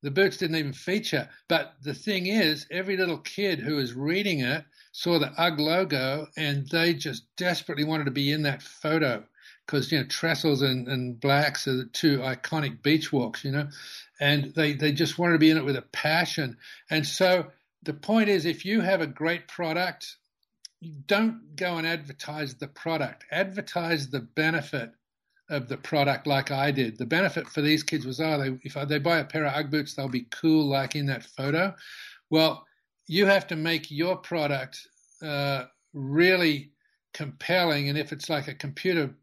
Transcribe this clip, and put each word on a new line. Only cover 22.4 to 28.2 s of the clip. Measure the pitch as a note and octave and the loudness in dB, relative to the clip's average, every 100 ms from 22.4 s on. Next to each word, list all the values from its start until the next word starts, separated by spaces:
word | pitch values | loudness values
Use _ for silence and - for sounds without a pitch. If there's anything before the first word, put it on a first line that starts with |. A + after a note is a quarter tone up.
| D3 B2 | -8 -8
the | C#3+ | -14
product. | - E3 D#3+ C3 - - | -10 -4 -2 -2 -6 -8
Advertise | D#3 F#3+ F#3+ - F3+ E3 E3 C3+ | -4 -4 -4 -6 -4 -2 -2 -2
the | C3+ | -6
benefit | A#2+ - D#3 E3 C3+ C#3+ A#2 _ _ _ _ _ _ | -6 -2 0 0 -2 -6 -8 _ _ _ _ _ _
of | D3 B2 | -6 -4
the | C3+ | -8
product | - D#3 C#3 B2+ - | -2 2 4 2 2
like | C#3 C3+ | 0 0
I | C#3 C#3+ | 0 0
did. | C#3 A#2+ A2 | 2 0 -2
The | B2 | -2
benefit | D#3+ F3+ - - | 2 2 0 -6
for | - | -2
these | D3 D3+ | 2 2
kids | D#3 D#3 | 2 -4
was, | C3 B2+ | -4 -4